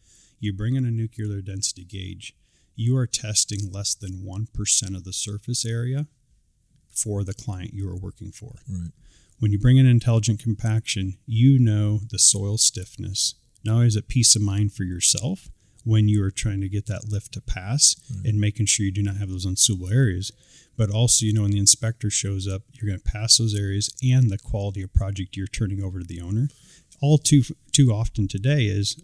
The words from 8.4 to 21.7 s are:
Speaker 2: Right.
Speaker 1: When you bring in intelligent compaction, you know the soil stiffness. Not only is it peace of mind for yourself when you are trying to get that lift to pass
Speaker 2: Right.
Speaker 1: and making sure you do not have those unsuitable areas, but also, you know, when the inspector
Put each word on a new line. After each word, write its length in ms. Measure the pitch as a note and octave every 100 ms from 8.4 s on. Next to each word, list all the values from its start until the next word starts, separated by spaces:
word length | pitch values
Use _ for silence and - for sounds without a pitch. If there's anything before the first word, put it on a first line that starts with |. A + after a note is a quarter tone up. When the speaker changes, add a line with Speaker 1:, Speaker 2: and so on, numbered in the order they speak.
| - - -
Speaker 2:
Right. 240 | F#2 E2+ - - _ _ _
Speaker 1:
When 100 | G#2+
you 80 | G2+
bring 180 | B2 C3
in 100 | C3
intelligent 520 | A#2+ A#2+ A2+ G#2+ G#2+
compaction, 800 | A2+ G2+ A2 A2 - G2 F#2+ F#2 -
you 320 | A2+ C3 C3+
know 440 | A2+ G#2+ G#2 G#2 G#2+
the 120 | F#2
soil 380 | - G2 G2 A2
stiffness. 760 | - - F#2 - F#2 G2 - - _ _
Not 100 | A2
only 120 | A#2 A#2+
is 80 | G#2+
it 100 | -
peace 300 | B2+ A2+ G#2+
of 40 |
mind 320 | G2+ G2 G2+
for 120 | -
yourself 680 | F#2 F2+ - - G#2+ F#2+ - - _ _
when 260 | A2+ A2 G#2
you 140 | G#2
are 80 | G2
trying 300 | - A2 G2
to 80 | G2
get 180 | G2+ -
that 220 | F#2+ G#2+
lift 240 | G2+ -
to 80 | -
pass 560 | - F#2+ F#2+ C#3+ - - -
Speaker 2:
Right. 180 | G2 F#2+
Speaker 1:
and 140 | G#2+
making 260 | G#2 - G#2
sure 200 | - G2
you 60 |
do 100 | F#2+
not 140 | G2+ G2
have 120 | F#2+
those 160 | F#2
unsuitable 480 | F#2 F#2+ - F#2 F#2
areas, 380 | A#2+ A#2+ F#2 G2 - _ - _ -
but 140 | G#2
also, 360 | G#2 A#2+ - A2
you 60 |
know, 100 | G#2+
when 80 | G2+
the 80 | G2+
inspector 500 | G2